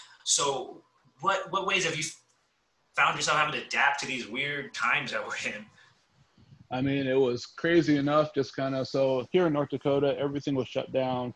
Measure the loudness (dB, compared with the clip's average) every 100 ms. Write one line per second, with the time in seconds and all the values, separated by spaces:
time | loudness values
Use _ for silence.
0 | -20 -10 -2 0 0 -2 -6 -14 _ _
1 | _ _ -2 0 -2 -4 0 0 0 -2
2 | -6 -10 _ _ _ _ _ _ _ 2
3 | 2 2 2 2 2 -2 -4 0 2 2
4 | -4 -6 -6 -6 -4 -6 -8 -4 0 0
5 | -2 -6 -6 -8 -8 -10 -14 -20 _ _
6 | _ _ _ _ _ -20 -10 -4 -2 0
7 | 2 2 2 0 -8 -4 2 4 4 4
8 | 4 4 2 0 -4 -4 -4 -2 -2 0
9 | 2 0 2 2 4 2 0 -2 0 2
10 | 2 2 -2 -4 -2 -2 -2 -4 -4 -2
11 | -2 -2 -6